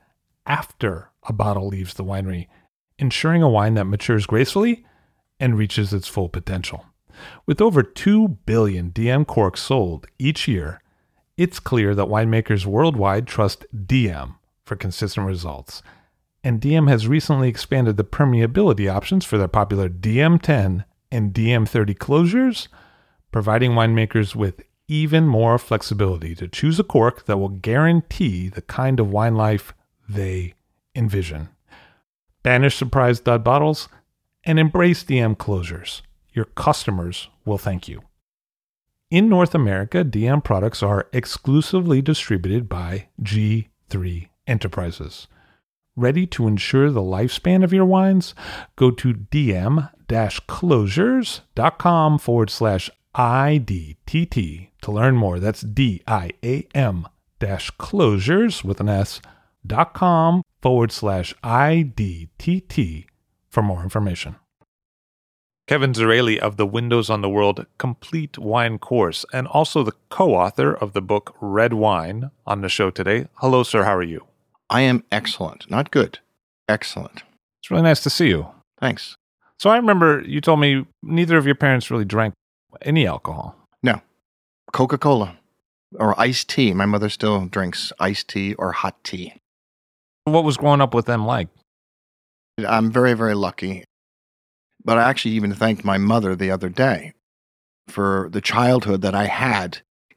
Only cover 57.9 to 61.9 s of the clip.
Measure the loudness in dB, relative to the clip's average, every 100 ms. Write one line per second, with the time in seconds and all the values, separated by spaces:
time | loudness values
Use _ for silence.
57.9 | 2 2 2 2 2 0 -2 -6 -4 -2
58.9 | 0 -2 -6 -20 _ _ _ -6 -2 -2
59.9 | 0 2 4 4 2 -2 _ 0 2 2
60.9 | -2 -4 -4 -6 -8 -2 0 2 2 0